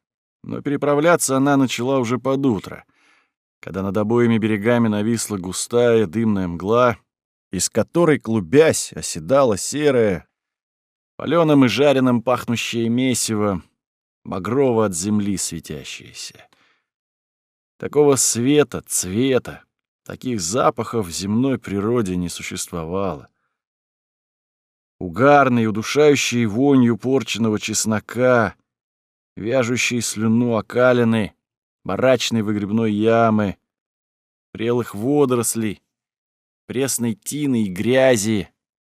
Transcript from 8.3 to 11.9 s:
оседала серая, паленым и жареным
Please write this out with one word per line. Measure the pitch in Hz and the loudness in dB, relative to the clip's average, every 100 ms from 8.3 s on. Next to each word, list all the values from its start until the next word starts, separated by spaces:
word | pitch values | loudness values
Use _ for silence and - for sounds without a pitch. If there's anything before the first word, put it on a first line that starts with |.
| 113 80 139 156 110 - | -4 2 4 4 2 -4
оседала | - - 87 80 139 131 98 | -10 -10 -8 0 2 2 0
серая, | - 139 147 123 107 85 - _ _ _ _ _ _ _ _ - | -4 -2 0 2 2 0 -8 _ _ _ _ _ _ _ _ -10
паленым | - 165 156 143 | -2 2 4 6
и | 123 | 4
жареным | 104 143 | 4 4